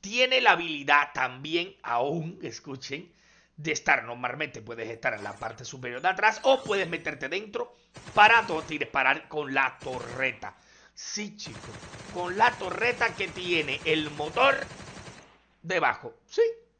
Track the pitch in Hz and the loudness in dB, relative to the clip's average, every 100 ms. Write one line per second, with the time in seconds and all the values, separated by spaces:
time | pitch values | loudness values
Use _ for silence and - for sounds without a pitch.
0 | 202 233 254 262 240 175 170 147 139 143 | -4 0 2 4 6 4 2 -6 4 4
1 | 143 - 131 127 147 165 180 - - 120 | 4 -2 -4 -4 -4 -4 -4 -10 -4 0
2 | 135 165 160 190 131 113 - 131 - 139 | 0 -2 -6 -10 -12 -12 -14 -14 -10 -12
3 | 190 _ _ _ _ - 151 151 - 139 | -14 _ _ _ _ -10 -4 -2 2 2
4 | 113 120 123 135 147 123 110 117 110 113 | 2 -8 -6 -6 -8 -8 -12 -10 -8 -4
5 | 131 110 101 101 113 113 123 135 127 123 | -4 -4 -10 -8 -10 -10 -14 -12 -10 -4
6 | 170 185 214 214 - 269 - 196 180 165 | -2 4 4 4 4 4 4 0 0 -4
7 | 156 143 135 175 214 233 240 _ _ - | -6 -6 -4 -6 -4 -6 -6 _ _ -20
8 | - - 214 226 220 160 - 151 135 139 | -2 8 8 8 4 -4 -4 -6 -2 2
9 | 131 147 - 151 143 135 131 - - 127 | 2 2 -2 -8 -2 0 0 -2 -10 -8
10 | 117 123 131 - 104 - _ _ _ - | -8 -4 -4 -4 -14 -16 _ _ _ -18
11 | - 202 208 - - 110 - - - - | -12 -10 -10 -12 -16 -14 -16 -16 -16 -16
12 | - 180 180 190 233 240 190 180 240 240 | -12 -8 -6 4 4 4 -6 -2 0 2
13 | 226 - 185 185 180 170 147 139 156 160 | -2 -2 -6 -4 0 0 0 -2 0 0
14 | 151 147 151 - 262 269 - - - - | 0 -6 -4 4 4 4 -4 -14 -16 -16
15 | - - - _ _ _ 165 180 143 - | -18 -20 -20 _ _ _ -2 2 2 0
16 | 120 - _ - 466 466 _ | -6 -18 _ 2 2 2 _